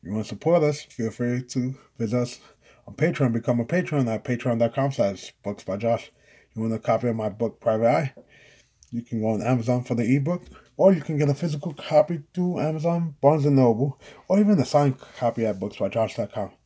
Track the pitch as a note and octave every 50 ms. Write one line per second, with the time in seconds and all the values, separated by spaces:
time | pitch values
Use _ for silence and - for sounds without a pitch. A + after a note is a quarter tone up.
0 | - E2 G2+ G#2+ G#2+ - G#2 G2 - D#3 E3+ F3 D3+ D3 D3 C#3+ - _ - -
1 | A#2 A2+ - - B2 A#2+ A#2+ B2 B2+ - - C3+ B2 B2+ C3 - _ _ _ _
2 | A#2+ G#2+ A2 B2 B2 B2 - - - - _ _ _ _ _ _ _ - - -
3 | C#3+ F3 - - D3 B2+ A2+ A#2 - - B2 A#2+ A#2 - E3+ F3+ D#3+ - D3+ D3
4 | C3 A#2 A2+ G#2+ - - B2 A#2 - C3 A#2+ A2+ A#2+ A2+ - - C3+ C#3 C3+ -
5 | A2+ G2+ G2 F#2 - - - _ _ G2+ G#2 - - - F#2+ G2+ A2+ A2+ A#2 A2+
6 | - - _ _ _ _ _ _ _ _ _ A2 A2 A2+ A2+ A2 - - A#2 A2
7 | - A#2+ A2+ A2+ A2 G#2+ G2 G#2+ A#2 A2 - _ - A#2+ A2 A2 A2+ A#2 C3 D#3+
8 | D#3+ C3+ - - - _ _ - - - _ _ _ _ _ _ _ _ - A#2
9 | A#2 _ - A2+ G#2+ A2 A2+ G#2 G#2+ A2+ C3 B2 A2+ A2+ B2 B2+ B2 - B2 A2+
10 | A#2 G#2+ C3 D3 C#3 D#3 F3 F3 - - - - _ _ _ - D#3 F#3+ G3 E3+
11 | C#3+ - D#3+ C#3+ D3 C#3+ C#3 - - E3 D3 D3 - - C#3+ - - - D#3 D3+
12 | D3+ - E3+ D#3 D3 _ _ F#3 F3+ F3+ F3 - A2 D#3 D#3+ D#3+ D3+ E3+ E3+ E3+
13 | E3+ E3 C#3+ _ - C#3 D#3 D#3 C#3 D3 C#3+ C3+ C3 A#2+ A2+ G#2+ C3+ C#3 C3+ _
14 | - - - - _ _ F#3 G3+ G#3+ G3+ G#3+ F3 B2+ - - D3 C#3+ C#3 C3 -
15 | - - - - B2+ A#2 A2+ - A2+ A2 G2+ F#2+ F#2+ G#2 - - G#2 G2 - A2+
16 | A2+ G2+ - - A2 G2+ - A2 G#2 F#2 - _ _